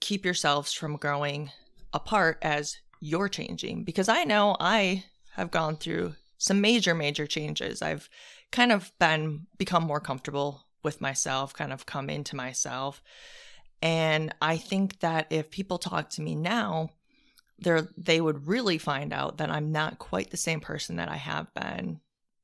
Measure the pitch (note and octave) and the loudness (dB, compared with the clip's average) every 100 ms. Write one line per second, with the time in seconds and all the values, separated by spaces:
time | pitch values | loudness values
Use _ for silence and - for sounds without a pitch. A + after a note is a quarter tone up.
0 | - G3+ F#3+ F3+ D3+ C#3+ C#3 - D#3 D3 | -2 -2 0 2 2 2 0 -4 -4 -4
1 | D3 C#3+ D3 C#3+ D3 - - - - - | -2 0 -2 -4 -8 -14 -20 -18 -6 -4
2 | - G#3+ E3 D#3 D#3 D3 D3 - - - | 0 4 4 2 0 0 -2 -10 -16 -12
3 | D3+ E3 G3+ - - D#3+ - - - D#3+ | -2 0 0 -2 -6 -6 -6 -6 -4 2
4 | F#3+ C4+ D#4 G#3 G#3 F#3+ F3 G#3+ G3 F#3+ | 4 4 4 6 4 4 4 4 4 2
5 | - _ - - F3 E3+ D#3 D#3 E3 E3+ | -4 _ -12 -6 -2 0 0 -2 -4 -2
6 | F3 D3+ _ - - G3 G3+ A#3+ F#3 E3 | -4 -6 _ -4 2 4 6 6 4 2
7 | D3 D3 D3 D#3+ D3+ - - - D#3 D3 | 0 -2 -4 -4 -4 -4 -6 -4 -4 -4
8 | - - - - _ - A#3+ G#3 - - | -8 -20 -20 -20 _ 2 4 4 0 2
9 | E3 D#3 D#3 D3+ E3 - F#3 F3 E3 D3 | 4 4 0 -4 -8 -6 2 2 2 0
10 | - C3 - C#3+ C#3+ C#3 _ _ D3+ - | -2 -6 -4 -2 -2 -4 _ _ -4 -2
11 | C#3 C3+ - C3+ C#3 - C#3+ C3+ - C#3+ | -4 -2 0 -2 -2 -6 -6 -8 -8 -6
12 | C#3 D3 C#3+ C#3 B2+ C3 - B2+ C#3 C#3 | -4 -4 -6 -6 -6 -4 -4 -4 -6 -8
13 | _ - - - - - - - E3 D#3+ | _ -20 -20 -20 -20 -20 -18 -2 0 2
14 | D#3+ D#3 D#3 - D#3 E3 - F#3+ F#3+ - | 4 2 0 0 0 0 0 0 0 0
15 | E3+ D#3+ - D#3+ D3+ - F#3+ F3+ F3 F3 | 0 0 0 0 -2 -6 -4 -4 -2 -4
16 | D3+ - D#3 D3+ E3+ A#3 G#3+ D#3+ D#3+ _ | -4 -6 -4 -2 0 0 0 -2 -4 _
17 | _ _ _ _ _ - F3 D#3+ D#3+ - | _ _ _ _ _ -2 4 4 2 -2
18 | E3+ E3 D#3+ C#3+ C#3+ A#3 A3 D#3+ - C#3 | 2 4 4 0 0 0 2 0 0 -2
19 | D3 D3 C#3+ D3+ D#3 D3+ D3+ D#3 D#3 E3 | -2 -2 -2 -2 -2 0 0 0 -2 -6
20 | - - - F3 - D#3+ - D#3 - E3+ | -6 -4 -4 -4 -2 -4 -4 -8 -6 -6
21 | E3+ D3+ C#3 D3+ - - - - - D#3+ | -4 -6 -6 -6 -6 -6 -6 -4 -6 -8
22 | _ _ _ _ | _ _ _ _